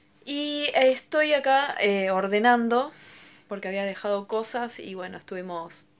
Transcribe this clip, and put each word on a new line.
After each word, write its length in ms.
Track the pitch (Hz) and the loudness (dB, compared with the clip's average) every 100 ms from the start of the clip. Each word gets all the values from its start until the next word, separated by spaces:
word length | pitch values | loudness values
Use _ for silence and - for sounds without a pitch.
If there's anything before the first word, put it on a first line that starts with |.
| _ _ | _ _
Y 440 | - 285 294 294 294 - | -8 -6 -4 -2 0 4
estoy 580 | 262 254 - 311 302 | 4 4 0 0 2
acá, 420 | 294 269 269 285 - | 2 4 2 2 0
eh, 280 | 202 196 190 | 0 2 2
ordenando 800 | 190 196 208 240 240 233 240 277 - - - - - - | 0 2 2 4 4 4 0 0 -6 -20 -20 -20 -20 -14
porque 200 | 196 196 | -10 -6
había 160 | 196 | -4
dejado 440 | 196 190 208 202 202 | -4 -4 -2 -2 -2
cosas 520 | 220 226 247 240 - | -2 -2 -2 -4 -6
y 160 | - 185 | -8 -10
bueno, 220 | 185 190 | -10 -12
estuvimos 680 | - 185 180 170 170 - - _ | -12 -10 -8 -8 -10 -14 -18 _